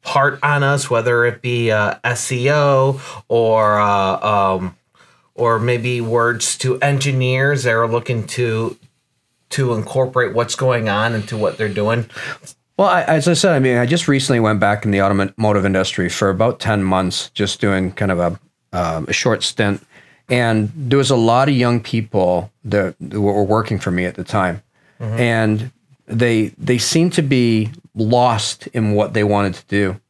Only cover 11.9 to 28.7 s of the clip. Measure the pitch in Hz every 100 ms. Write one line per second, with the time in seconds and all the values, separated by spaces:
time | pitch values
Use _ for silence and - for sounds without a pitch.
11.9 | 117 110 - - - - - _ - 196
12.9 | 180 - 156 156 160 196 147 131 120 120
13.9 | 165 - 139 135 123 110 107 101 107 107
14.9 | 98 98 98 98 - 107 101 98 95 95
15.9 | - 90 - 101 92 113 - 117 107 95
16.9 | 92 92 - - - 101 - 104 95 92
17.9 | - 101 90 87 85 _ _ _ 90 85
18.9 | 80 73 - 123 107 - - 104 98 _
19.9 | - _ _ - 123 117 110 104 160 127
20.9 | 139 127 127 113 120 139 131 123 120 107
21.9 | 113 110 101 90 90 101 _ 104 101 92
22.9 | - - 104 101 101 98 107 107 101 -
23.9 | 90 90 - 90 107 92 95 _ _ _
24.9 | _ 117 113 120 113 110 107 127 _ _
25.9 | _ - 113 120 113 104 - - 123 -
26.9 | 160 175 175 139 131 117 113 110 - _
27.9 | 104 110 120 123 113 - - -